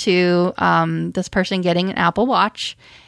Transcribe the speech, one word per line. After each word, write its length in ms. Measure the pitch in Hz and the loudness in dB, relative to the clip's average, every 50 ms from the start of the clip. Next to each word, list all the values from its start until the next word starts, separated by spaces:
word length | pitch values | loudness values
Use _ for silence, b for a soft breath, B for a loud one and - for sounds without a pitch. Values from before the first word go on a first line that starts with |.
| - 214 | -2 0
to, 460 | 180 180 180 175 175 175 175 180 - - | 2 2 4 4 4 2 2 0 0 0
um, 540 | 180 180 170 165 165 165 165 165 165 175 | 0 2 2 2 2 0 -2 -4 -4 -4
this 180 | - 185 185 - | -4 -6 -6 -4
person 320 | - 196 185 - 196 185 | -2 -2 -2 -2 -2 -2
getting 280 | 180 180 170 175 180 190 | 0 0 0 0 0 -2
an 80 | - - | -2 0
Apple 280 | 175 170 175 202 220 262 | 0 0 0 0 0 0
Watch 480 | 240 180 190 220 - - - - - _ B B B B B | 2 2 0 0 -2 -6 -10 -12 -12 _ B B B B B